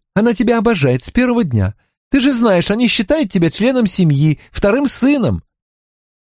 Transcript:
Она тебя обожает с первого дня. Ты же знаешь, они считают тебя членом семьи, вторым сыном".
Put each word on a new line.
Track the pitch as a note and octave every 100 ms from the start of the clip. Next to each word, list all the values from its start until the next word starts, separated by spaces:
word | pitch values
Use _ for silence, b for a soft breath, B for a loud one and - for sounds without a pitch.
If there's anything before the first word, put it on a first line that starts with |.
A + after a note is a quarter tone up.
| _
Она | F#3+ A#3 A3+
тебя | A3 A#3
обожает | A3 G3 C3+ B2+
с | -
первого | A#3 B3+ A#3
дня. | F3 A2+ F#2+ - _ _ -
Ты | C#4
же | C4
знаешь, | A#3+ A#3 F3+ E3+
они | G#3+ A#3+
считают | - G#3 D#4 A#3+
тебя | F#3+ E3
членом | - A#3+ B3+ G#3
семьи, | - E3+ C#3 D#3 C#3+ b
вторым | - G3+ B3 C#4+
сыном". | - C4 D4 D#3+ F2 - _ _ _ _ _ _ _